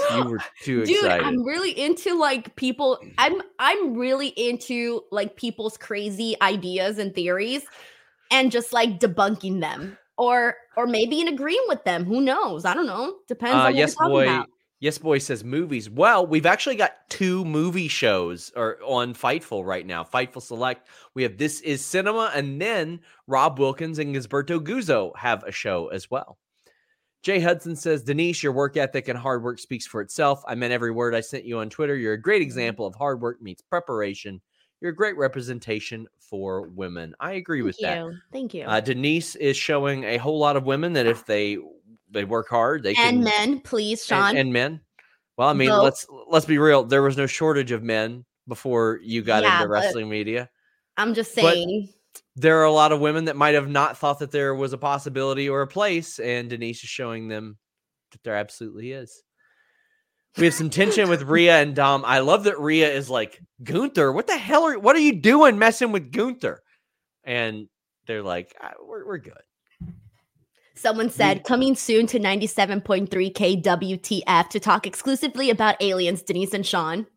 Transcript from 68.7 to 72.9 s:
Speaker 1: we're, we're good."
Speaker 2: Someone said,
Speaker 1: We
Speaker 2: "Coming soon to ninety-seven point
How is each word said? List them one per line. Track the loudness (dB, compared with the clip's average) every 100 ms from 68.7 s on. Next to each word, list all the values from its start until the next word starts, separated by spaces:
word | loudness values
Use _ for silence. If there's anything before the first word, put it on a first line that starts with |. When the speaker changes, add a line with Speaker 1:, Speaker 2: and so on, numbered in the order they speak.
| -18
Speaker 1:
we're, | -16 -14 -10
we're | -12
good." | -14 -20 _ _ _ _ -18 -18 -20 _ _ _ _ _ _
Speaker 2:
Someone | -4 -2 0 -2
said, | 2 2 2
Speaker 1:
We |
Speaker 2:
"Coming | 0 2 4
soon | 2 2 2 4
to | 2
ninety-seven | 0 0 -2 0 0 0
point | 0